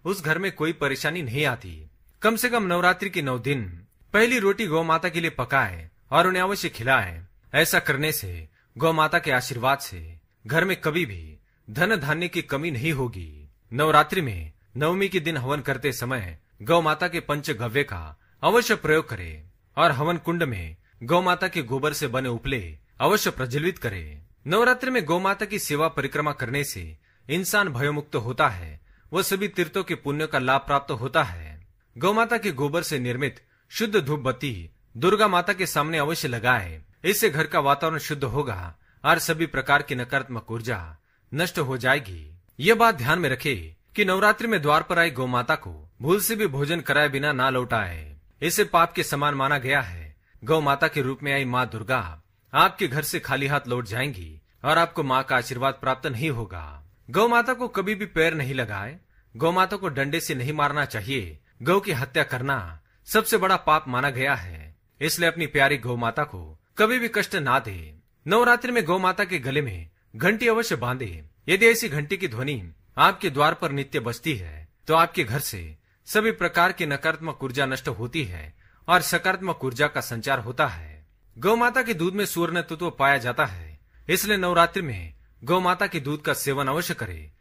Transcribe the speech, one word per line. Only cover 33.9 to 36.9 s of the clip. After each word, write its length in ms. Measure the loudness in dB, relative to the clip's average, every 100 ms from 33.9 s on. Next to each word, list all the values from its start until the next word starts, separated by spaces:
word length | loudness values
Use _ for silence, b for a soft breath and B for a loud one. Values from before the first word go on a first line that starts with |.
| 0
धूप 240 | 0 -2
बत्ती 500 | -2 -4 -4 -8 -12 _ _ 0
दुर्गा 320 | 2 4 4
माता 240 | 4 2
के 140 | 0 0
सामने 320 | 0 0 0
अवश्य 300 | 0 0 -2
लगाए, 540 | 0 2 2 0 -12 -18